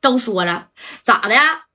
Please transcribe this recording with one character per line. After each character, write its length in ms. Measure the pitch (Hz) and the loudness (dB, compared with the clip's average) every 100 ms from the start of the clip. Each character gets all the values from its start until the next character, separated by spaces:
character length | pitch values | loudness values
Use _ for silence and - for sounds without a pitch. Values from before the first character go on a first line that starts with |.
都 160 | 269 254 | 2 0
说 280 | 240 190 | -2 -4
了 240 | 175 175 - _ - - | -2 -4 -10 _ -20 -12
：“咋 200 | - 190 | 0 0
的 120 | 208 | 2
呀？ 300 | 240 302 320 _ | 2 2 0 _